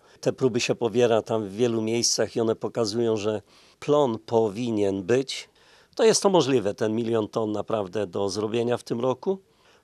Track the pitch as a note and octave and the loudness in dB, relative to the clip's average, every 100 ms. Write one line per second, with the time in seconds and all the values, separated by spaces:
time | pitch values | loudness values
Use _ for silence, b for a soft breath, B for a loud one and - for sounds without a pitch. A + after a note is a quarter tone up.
0 | b b C3+ - C3 A#2 - A2+ A#2 A2+ | b b -4 0 0 0 -2 -2 0 2
1 | A#2+ A2 - A2 G2+ G2+ B2 A2+ A2 A#2 | 4 4 2 -2 -2 -2 0 0 -2 0
2 | A2 - G#2+ A#2+ A2+ G#2+ A2 A#2+ A2 A2+ | 0 0 -2 0 0 -2 -4 -4 -2 0
3 | A#2 A2 G#2+ G#2+ b b b b - D3 | 0 0 -2 -4 b b b b 0 2
4 | C3+ A2 - A#2 A2 G2+ A#2+ G#2+ G2 G2 | 2 0 0 2 2 -2 -2 0 0 0
5 | F2+ B2+ C3+ - - b b b b - | 0 0 0 -8 -12 b b b b 2
6 | A3+ - G3+ F3+ B2+ B2+ G2 G2 A2 A2 | 4 4 4 4 4 2 0 -2 -2 0
7 | A2+ A2+ G#2 A#2 A2 G#2 G2 A2 F#2 G#2+ | 0 -2 -2 -2 -2 -4 -4 -4 -4 -4
8 | G2 G2+ G2+ G2 G#2 A#2 A#2+ A#2 - A#2 | -4 -4 -4 -2 -2 -2 -2 -2 -4 -2
9 | B2+ B2 F#3+ F#3+ _ b b b | -2 -2 -4 -6 _ b b b